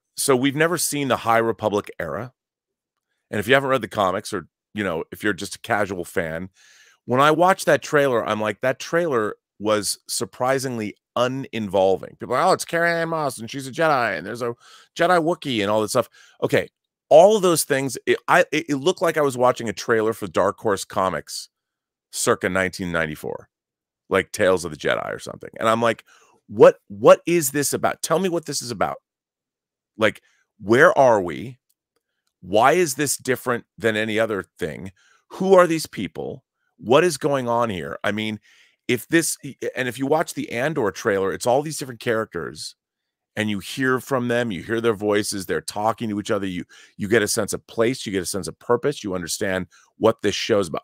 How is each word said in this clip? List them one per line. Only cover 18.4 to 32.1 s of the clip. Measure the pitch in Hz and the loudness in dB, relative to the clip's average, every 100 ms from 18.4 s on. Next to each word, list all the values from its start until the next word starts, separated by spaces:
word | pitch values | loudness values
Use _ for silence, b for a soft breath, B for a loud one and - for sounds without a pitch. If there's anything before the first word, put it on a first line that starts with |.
| 175 | 4
it, | 151 - | -2 -2
it | 143 | -2
looked | 151 185 | -2 0
like | 170 156 | 0 0
I | |
was | 143 123 | 0 2
watching | 123 123 113 | 2 2 -4
a | |
trailer | 92 - 113 110 | -6 0 0 0
for | 113 98 | -2 -4
Dark | 90 95 - | 0 0 0
Horse | 113 95 - | -2 -2 -4
Comics | 104 92 78 - - - _ _ _ _ _ _ | -2 -2 -2 -8 -14 -16 _ _ _ _ _ _
circa | - - 110 98 | -4 0 0 0
nineteen | 92 92 - 90 | 0 -2 -4 -4
ninety-four, | 85 78 76 - - - _ _ _ _ _ - | -2 -4 -6 -10 -12 -14 _ _ _ _ _ -2
like | 95 90 | -2 -2
Tales | - 92 92 82 | 0 2 2 -2
of | |
the | 76 | -6
Jedi | 73 57 50 | -4 -2 -4
or | 52 | -10
something. | - - - - | -12 -14 -14 -4
And | 110 | 0
I'm | 113 | 2
like, | 117 110 - b b b - | 0 -2 -8 b b b -4
"What, | 104 165 - - | 8 8 6 -6
what | 101 139 190 - | 4 6 6 6
is | 170 135 | 0 0
this | 147 139 | -2 -2
about? | 120 107 - | -2 -2 -4
Tell | - 165 | -2 -2
me | 190 | -2
what | 170 160 | -4 -6
this | 139 | -8
is | 123 | -6
about. | 101 80 69 _ _ _ _ _ _ _ _ _ - | -4 -4 -4 _ _ _ _ _ _ _ _ _ -2
Like, | 107 - _ _ _ - | -2 -2 _ _ _ -8
where | 98 123 170 - | 2 6 6 6
are | 131 107 | 6 4
we? | 87 69 113 123 _ _ _ _ _ | 2 -6 -12 -16 _ _ _ _ _